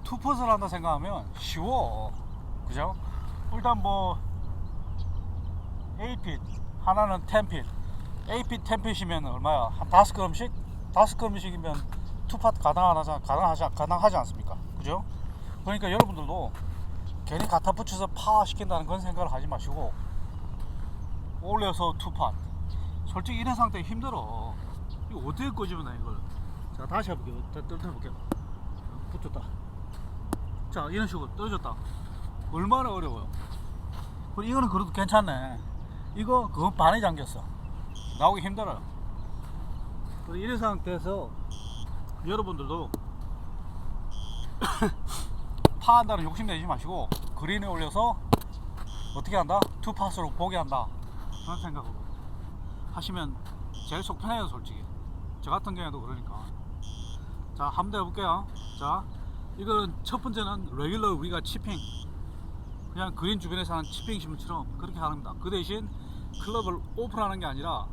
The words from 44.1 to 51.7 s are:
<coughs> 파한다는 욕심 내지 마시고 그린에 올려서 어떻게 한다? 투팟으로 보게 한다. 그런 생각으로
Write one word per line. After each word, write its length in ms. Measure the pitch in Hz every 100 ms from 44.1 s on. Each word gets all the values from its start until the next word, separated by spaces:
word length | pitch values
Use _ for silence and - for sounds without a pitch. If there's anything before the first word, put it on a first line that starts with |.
| - - - - -
<coughs> 1200 | - - 208 - - - - - - - - -
파한다는 440 | - 240 226 208 160
욕심 200 | 165 220
내지 200 | 165 170
마시고 440 | 143 151 180 127 - - -
그린에 300 | 156 208 202
올려서 520 | 170 156 196 240 - - - - - - - - - - 139
어떻게 200 | - 196
한다? 240 | 151 190 - -
투팟으로 500 | - 208 196 180 160
보게 260 | - 180 185
한다. 280 | 143 135 113 - - - - -
그런 160 | - 170
생각으로 320 | 175